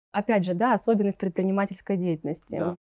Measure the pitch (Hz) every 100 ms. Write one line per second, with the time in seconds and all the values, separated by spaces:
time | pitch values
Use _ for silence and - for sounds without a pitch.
0 | _ 202 208 214 180 180 240 214 - 214
1 | 202 - 190 175 190 196 196 185 - 190
2 | 180 160 151 - - 151 160 175 _